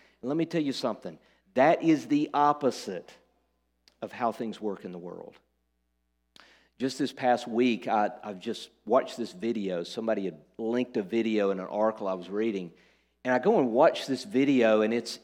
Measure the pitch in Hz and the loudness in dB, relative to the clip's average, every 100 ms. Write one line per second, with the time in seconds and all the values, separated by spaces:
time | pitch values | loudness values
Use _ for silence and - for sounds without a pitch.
0 | _ _ 123 160 160 170 143 123 127 104 | _ _ -4 -2 -2 -2 -2 -2 -4 -4
1 | 90 143 _ _ _ - 147 - 165 151 | -10 -16 _ _ _ 4 6 6 4 2
2 | 123 147 151 143 147 147 135 - - 87 | 2 0 0 2 2 4 0 -2 -6 -10
3 | - - _ _ _ _ _ _ _ _ | -12 -20 _ _ _ _ _ _ _ _
4 | 110 - 117 - 113 101 104 92 90 90 | -12 -4 -2 -2 -8 -6 -8 -8 -10 -12
5 | 87 87 - - _ _ _ _ _ _ | -12 -14 -16 -20 _ _ _ _ _ _
6 | _ _ _ - - _ _ - 131 - | _ _ _ -20 -20 _ _ -6 -4 -2
7 | 135 - 127 117 120 113 127 110 113 107 | -4 0 2 2 0 2 2 2 0 0
8 | 104 - 107 92 113 104 - _ 107 127 | 0 -4 -12 -10 -8 -10 -12 _ 0 2
9 | - - 110 90 113 113 95 87 87 - | 2 -6 -10 -6 -4 -2 -2 -4 -6 -4
10 | 110 104 95 80 _ - 113 123 123 117 | -2 -2 -4 -8 _ -8 -4 -2 -2 -4
11 | 92 113 113 107 98 95 92 104 110 110 | -2 -2 0 2 0 -2 -4 0 0 0
12 | 98 92 87 101 113 98 87 - _ _ | -4 -6 -6 -4 -2 -4 -8 -16 _ _
13 | _ _ 127 127 180 220 127 120 165 - | _ _ -2 2 4 2 4 6 4 4
14 | - 127 104 123 139 131 113 107 107 117 | -4 -6 -2 2 4 6 6 4 4 0
15 | - - | -4 -6